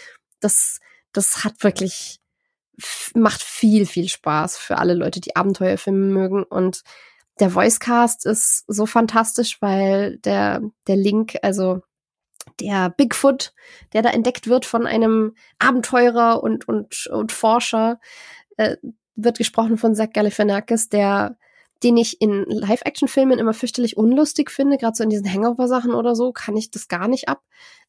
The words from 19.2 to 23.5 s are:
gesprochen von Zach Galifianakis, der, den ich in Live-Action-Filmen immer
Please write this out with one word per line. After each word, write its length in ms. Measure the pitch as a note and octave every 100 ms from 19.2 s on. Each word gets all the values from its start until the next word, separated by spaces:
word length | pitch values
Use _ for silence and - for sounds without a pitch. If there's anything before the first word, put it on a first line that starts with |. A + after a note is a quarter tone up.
| A3+ A3+
gesprochen 400 | A3 - A3+ A3
von 180 | A3+ G#3+
Zach 140 | A3
Galifianakis, 760 | G#3+ G#3 G#3+ G#3 G3 G#3+ A#3 -
der, 480 | G#3 G3 G3+ G#3 - _ _ _ -
den 120 | A#3+ A#3
ich 240 | A#3 -
in 220 | G#3+ G3+ -
Live-Action-Filmen 920 | G#3+ G3+ A#3+ - - C#4+ C#4 C4 B3
immer 140 | A3+